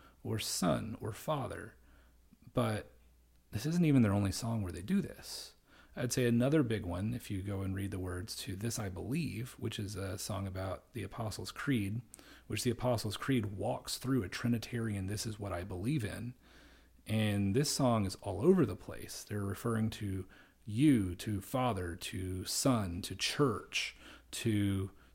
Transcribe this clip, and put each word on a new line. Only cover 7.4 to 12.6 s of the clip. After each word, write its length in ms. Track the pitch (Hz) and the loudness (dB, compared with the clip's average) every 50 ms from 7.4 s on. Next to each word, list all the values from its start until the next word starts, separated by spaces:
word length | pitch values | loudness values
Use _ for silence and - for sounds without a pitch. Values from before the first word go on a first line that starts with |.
go 200 | 95 101 101 95 | -4 -4 -4 -2
and 120 | 98 95 95 | -2 -2 -2
read 160 | 98 101 98 | -2 -2 -4
the 80 | 92 92 | -4 -4
words 380 | 92 92 90 90 90 - - | -4 -4 -4 -6 -6 -8 -8
to 180 | - - - 92 | -8 -8 -8 -6
This 240 | 95 104 117 - - | -4 -4 -4 -4 -4
I 100 | 107 95 | -4 -6
Believe, 680 | 92 87 90 95 135 170 160 107 95 107 123 - - - | -6 -6 -4 -2 -2 -2 -2 -2 -4 -6 -8 -8 -8 -6
which 200 | 120 110 110 - | -6 -6 -4 -4
is 180 | 104 98 104 | -6 -6 -4
a 220 | 98 98 92 92 95 | -4 -4 -4 -4 -6
song 280 | - - 98 95 98 | -4 -4 -4 -2 -4
about 380 | 95 92 95 95 95 90 - - - | -4 -4 -4 -4 -4 -6 -6 -10 -12
the 100 | - 117 | -10 -10
Apostles' 480 | 98 95 - - 113 110 - - - - | -8 -8 -6 -6 -6 -4 -4 -6 -8 -10
Creed, 500 | - - - 143 135 113 101 98 107 123 - - - - - - - - - | -8 -4 0 2 2 2 2 0 -2 -4 -6 -8 -16 -20 -20 -20 -20 -20 -10
which 160 | - - 104 | -6 -4 0